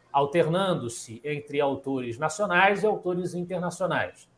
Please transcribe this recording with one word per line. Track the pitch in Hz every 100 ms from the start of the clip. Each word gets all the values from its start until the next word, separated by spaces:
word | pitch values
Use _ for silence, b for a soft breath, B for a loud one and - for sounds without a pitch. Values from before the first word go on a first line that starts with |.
| _
alternando-se | 143 143 170 151 180 190 156 120 - - 113
entre | 147 147 147 143
autores | 143 135 135 131 120 113
nacionais | 151 - 202 175 196 196
e | 214
autores | 190 180 180 180
internacionais. | 180 175 180 175 - 175 135 90 - -